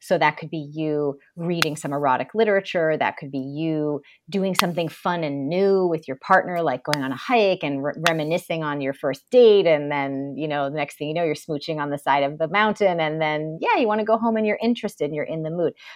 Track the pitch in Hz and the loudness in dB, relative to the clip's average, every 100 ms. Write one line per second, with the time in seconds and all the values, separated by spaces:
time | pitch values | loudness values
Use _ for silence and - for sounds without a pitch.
0 | - 175 151 147 156 165 143 151 156 147 | -2 2 2 0 -8 -8 -8 -6 -2 0
1 | 147 139 _ - 170 175 160 147 143 143 | -2 -4 _ -8 -4 -2 -2 -4 -4 -2
2 | 143 127 123 214 220 196 190 185 160 156 | 2 2 0 2 4 4 0 0 0 2
3 | 113 - 143 135 131 143 160 156 151 147 | 0 -2 -8 -6 -6 -4 -2 0 -2 -4
4 | - - - 196 190 180 180 170 165 - | -8 -20 -6 -2 -2 0 -2 -2 -4 -4
5 | 190 175 156 139 139 175 196 196 180 160 | -4 -2 -2 -4 -2 2 2 2 2 -2
6 | 160 131 - 185 - 175 160 127 - 147 | -6 -8 0 2 2 -2 -2 -2 -2 -4
7 | 135 139 - 240 202 185 151 139 143 - | -2 -6 -2 2 2 2 -2 -4 -6 -2
8 | 165 160 151 170 - 165 156 147 135 135 | -2 0 -2 -4 -4 -4 -4 -4 -4 -4
9 | 147 131 _ 254 233 202 180 151 147 147 | -4 -6 _ 8 8 8 6 4 2 -2
10 | 139 135 139 131 151 147 139 151 147 - | -2 -4 -6 -6 -4 -2 -2 -4 -6 -6
11 | 147 156 170 143 - 147 - 156 147 143 | -6 -2 -2 -2 -6 -8 -6 -4 -4 -4
12 | - 139 139 151 160 196 214 202 202 170 | 0 2 2 -2 -2 2 2 4 2 2
13 | 156 156 156 151 156 156 359 427 233 214 | 0 0 0 0 -4 -4 0 2 2 0
14 | 214 226 233 220 214 208 233 240 214 - | 2 2 2 0 0 0 0 0 -4 -4
15 | 147 151 143 160 156 170 165 - - | -4 -4 -4 -4 -4 -2 -2 -2 -16